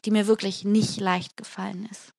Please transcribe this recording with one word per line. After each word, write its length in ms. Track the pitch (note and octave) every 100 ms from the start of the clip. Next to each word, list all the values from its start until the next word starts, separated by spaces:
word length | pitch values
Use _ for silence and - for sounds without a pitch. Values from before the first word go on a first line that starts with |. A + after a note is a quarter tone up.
die 60 | A3
mir 160 | G#3+ G#3
wirklich 380 | G#3+ G3 F#3+
nicht 360 | G3+ G#3+ G#3+ -
leicht 360 | F#3+ F3+ - -
gefallen 520 | - - G3 F#3 A3
ist. 220 | G3+ -